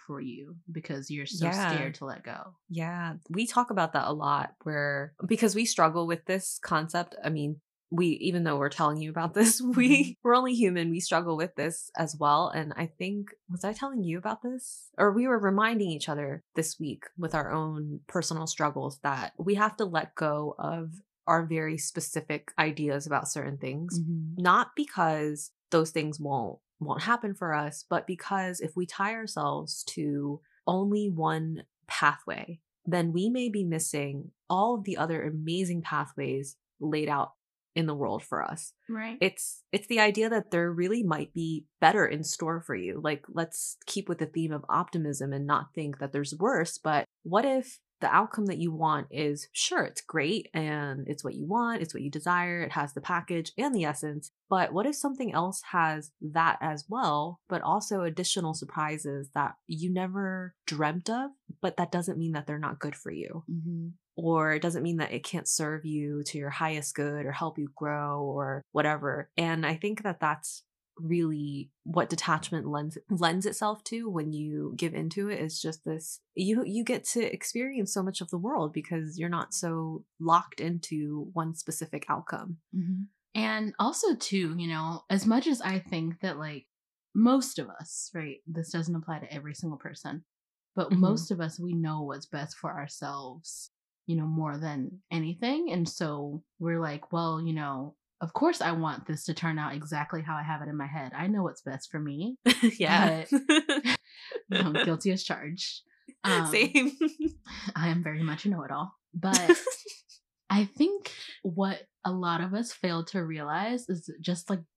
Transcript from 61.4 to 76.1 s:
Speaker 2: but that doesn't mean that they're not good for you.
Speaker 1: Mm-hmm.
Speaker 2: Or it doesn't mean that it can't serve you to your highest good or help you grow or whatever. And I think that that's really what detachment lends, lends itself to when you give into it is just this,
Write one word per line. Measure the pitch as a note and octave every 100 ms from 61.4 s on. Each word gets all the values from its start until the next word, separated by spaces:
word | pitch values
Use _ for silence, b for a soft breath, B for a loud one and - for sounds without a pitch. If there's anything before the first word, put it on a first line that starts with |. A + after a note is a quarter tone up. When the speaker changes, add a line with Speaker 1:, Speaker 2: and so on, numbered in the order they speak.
| - -
Speaker 2:
but | F#3 F3
that | F3
doesn't | F3 F3 D#3+
mean | E3
that | D3+ C#3+
they're | D3+
not | D3+ C#3+
good | D3 D3
for | -
you. | D2+ - E3 D#3+
Speaker 1:
Mm-hmm. | E3 E3 E3+ E3+ E3+ _ -
Speaker 2:
Or | E3 E3 D#3
it | D3+
doesn't | E3+ E3+
mean | E3 E3
that | D3
it | -
can't | - F3 -
serve | - D3+ D#3 D#3
you | D3+ D3 D3
to | C#3+ D3+
your | C#3+
highest | C#3 D#3+ D#3 C#3+
good | - D3 D3
or | C#3
help | C#3 E3 D3+
you | C#3+
grow | - D3 D3 D3 C#3+
or | C#3+ C#3+ C3+ C3+ -
whatever. | D3+ D3+ D3+ C#3 C#3 C#3+ -
And | E3 E3
I | D#3 D#3+
think | G#3 G#3+
that | G#3 E3+
that's | D#3 D#3 - - - _ _ -
really | E3 F3 D#3+ D3+ D3 C#3 C3+ _
what | - E3+ -
detachment | E3 - D#3 - D#3+ D3
lends, | D3 D3+ D#3 -
lends | F#3 E3+ F3+ G3+
itself | G3+ G#3+ G#3+
to | - A3+ A3+
when | F3 D3+
you | D3+ D3+ D3+ D3 -
give | E3
into | D3+ D#3+ G3 G3+
it | G#3
is | D#3 -
just | D#3 D#3+
this, | - D#3+ -